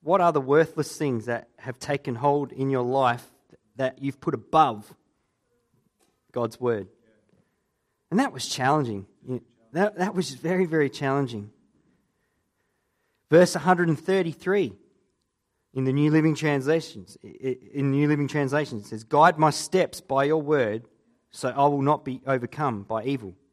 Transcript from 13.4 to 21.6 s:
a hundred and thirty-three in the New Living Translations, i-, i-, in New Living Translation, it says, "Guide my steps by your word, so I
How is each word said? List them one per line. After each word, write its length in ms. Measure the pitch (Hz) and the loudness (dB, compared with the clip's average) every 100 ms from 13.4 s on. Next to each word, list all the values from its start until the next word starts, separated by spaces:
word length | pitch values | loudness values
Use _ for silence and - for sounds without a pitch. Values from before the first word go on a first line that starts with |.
| 175 | 6
a 60 | 180 | 4
hundred 280 | 156 180 175 | 2 2 2
and 100 | 151 | 0
thirty-three 760 | - 190 170 - - 202 147 92 _ _ _ _ _ _ _ _ _ | 0 0 0 -4 -2 0 -2 -6 _ _ _ _ _ _ _ _ _
in 100 | 131 | -4
the 80 | 131 | 0
New 180 | 135 151 | 2 4
Living 240 | 156 156 | 4 2
Translations, 840 | 151 156 143 131 165 156 113 90 - | 2 0 -2 0 -2 -2 -18 -20 -20
i-, 40 | - | -20
i-, 300 | - 131 127 104 | -10 -8 -8 -10
in 180 | 135 139 | -4 0
New 140 | 135 147 | 2 2
Living 220 | 147 139 | 0 -2
Translation, 500 | 147 139 147 147 113 | -2 -2 -2 -4 -8
it 60 | |
says, 200 | 101 110 | -10 -14
"Guide 340 | 110 147 165 156 | -2 6 6 6
my 100 | 156 | 2
steps 540 | 143 - 185 160 - | 0 -2 0 0 -4
by 220 | _ 135 | _ 0
your 180 | 143 156 | 2 0
word, 420 | 147 151 113 110 117 _ _ _ _ | 2 0 0 -2 -8 _ _ _ _
so 180 | - 131 | -8 -6
I 180 | 117 | 2